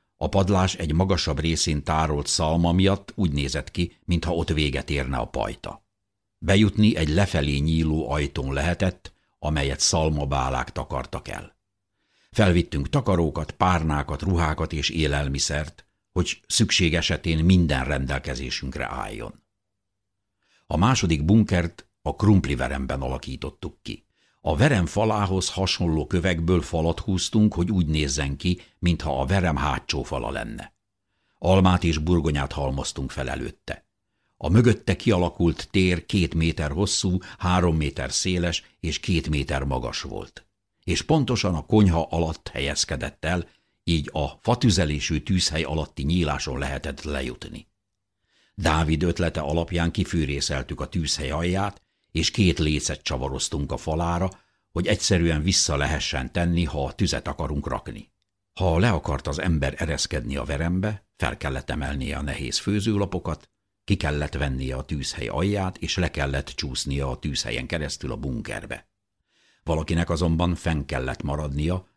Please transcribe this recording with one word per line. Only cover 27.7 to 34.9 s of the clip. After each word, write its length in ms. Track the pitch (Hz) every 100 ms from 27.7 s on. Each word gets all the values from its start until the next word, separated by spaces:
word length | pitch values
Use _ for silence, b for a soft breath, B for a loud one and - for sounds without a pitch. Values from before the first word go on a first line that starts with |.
úgy 140 | 98 76
nézzen 520 | 78 71 71 69 67
ki, 240 | 90 87 B B
mintha 420 | 87 82 80 65
a 40 | 67
verem 300 | 98 90 69
hátsó 480 | 71 60 - 71
fala 280 | 62 65 57
lenne. 420 | - 110 - - _ _ _ _ _ _ _
Almát 460 | 92 95 92 90
és 140 | 82 76
burgonyát 540 | 78 87 78 71 67
halmoztunk 600 | - 69 67 - - 67
fel 180 | - 64
előtte. 580 | 65 60 - - - _ _ _ _ _ _
A 120 | -
mögötte 460 | 104 120 107 -